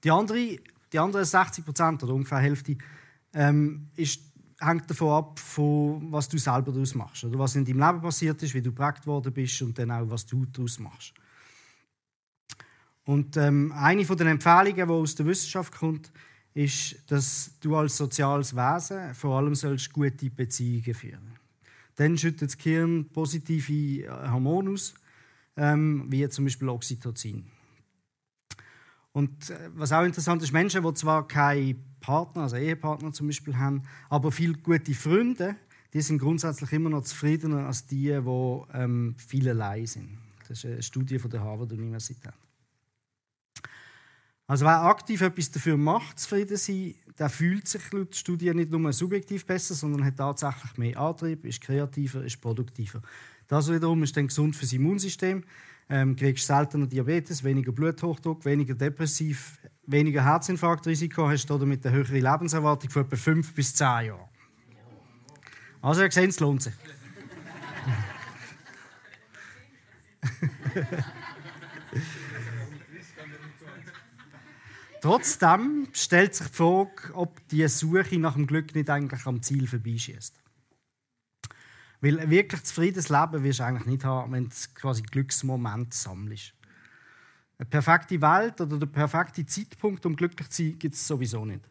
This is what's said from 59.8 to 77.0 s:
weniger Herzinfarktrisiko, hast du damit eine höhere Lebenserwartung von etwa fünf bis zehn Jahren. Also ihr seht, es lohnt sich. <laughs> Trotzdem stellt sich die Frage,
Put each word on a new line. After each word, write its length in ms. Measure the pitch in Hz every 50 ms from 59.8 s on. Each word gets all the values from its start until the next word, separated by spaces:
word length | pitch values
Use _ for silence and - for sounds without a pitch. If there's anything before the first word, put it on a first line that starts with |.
| _
weniger 380 | - 139 147 151 156 143 143 131
Herzinfarktrisiko, 1040 | 139 151 170 165 - 185 156 - 170 170 156 - 165 165 143 165 160 - - 160 143
hast 160 | 147 143 -
du 100 | - 147 143
damit 260 | 139 139 139 131 -
eine 120 | 131 123 139
höhere 220 | 135 113 135 135
Lebenserwartung 680 | 127 131 143 151 170 170 156 160 151 151 147 143 - 131
von 140 | - 147 135
etwa 120 | 135 - 120
fünf 360 | - 156 160 160 156 156 -
bis 220 | - 139 131 -
zehn 320 | - 147 131 123 117 117 110
Jahren. 220 | 104 90 90 - _ _ - _ _ _ _ _ - - - - - - - - - - - - - - - - - - - - - -
Also 220 | - 131 156 175
ihr 100 | 196 180
seht, 180 | - 180 185 190
es 80 | 185 -
lohnt 240 | 160 143 143 131 -
sich. 100 | 110 107 - - - - - - - - - - - - - - - - - - - - - - 135 120 101 104 98 - - - - - - - - - - - - - - - - - - - - - - _ _ _ - - - - - - - _ _ _ _ - - _ _ _ _ -
<laughs> 500 | 127 - - - 147 - - - 135 - 185 151 - - 165 127 - - - - - - - - - - - - - - - - - - 131 156 - - - - 135 117 117 117 113 117 120 117 - 151 143 - - 147 185 - - - 160 156 151 147 147 151 151 147 - 160 - - - - - - - - _ _ - - - - - - - - - - - - - - - - -
Trotzdem 840 | - 151 196 247 - - - - 185 165 170 190 233 277 302 294 277 - -
stellt 420 | - - - - 175 190 202 -
sich 120 | - 160 139
die 60 | -
Frage, 600 | - 170 165 180 190 196 190 - -